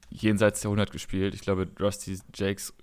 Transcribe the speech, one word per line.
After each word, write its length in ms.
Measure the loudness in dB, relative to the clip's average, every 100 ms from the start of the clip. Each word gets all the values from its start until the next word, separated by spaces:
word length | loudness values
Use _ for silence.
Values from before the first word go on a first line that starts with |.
| -16
jenseits 500 | 0 2 6 4 4
der 100 | -2
hundert 200 | 0 0
gespielt. 420 | -4 -6 -2 -2
Ich 80 | -2
glaube, 260 | -2 0 0 0
Rusty 400 | -2 0 -8 -8 -10 -4
Jakes 380 | -2 -2 -8 -14